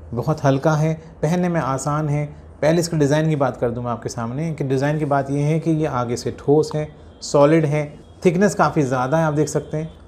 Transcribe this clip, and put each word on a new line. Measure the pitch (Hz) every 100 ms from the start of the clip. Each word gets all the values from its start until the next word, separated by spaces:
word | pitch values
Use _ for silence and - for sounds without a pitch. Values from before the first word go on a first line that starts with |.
| -
बहुत | 117 135 151
हल्का | 143 135 160
है, | 151 156 160 - -
पहनने | 156 180 180
में | 170
आसान | 127 135 147 147 156
है। | 147 147 - - -
पहले | 147 170
इसके | 170 160
डिज़ाइन | 143 151 160
की | 147
बात | 131 120
कर | 123
दूं | 117
मैं | 120
आपके | 113 117
सामने | 120 117 131 165
कि | 147
डिज़ाइन | 139 131 143 156
की | 147
बात | 139 131
ये | 143
है | 147 160
कि | 160
ये | 156 156
आगे | 131 120 117
से | 120 113
ठोस | - 151 151 151
है, | 151 - - -
सॉलिड | - - 190 165 151
है, | 151 147 - - - 185
थिकनेस | 170 202 -
काफ़ी | 156 160
ज़्यादा | 131 127 127 160
है | 160
आप |
देख | 151 147
सकते | 156 - 151
हैं, | 160 -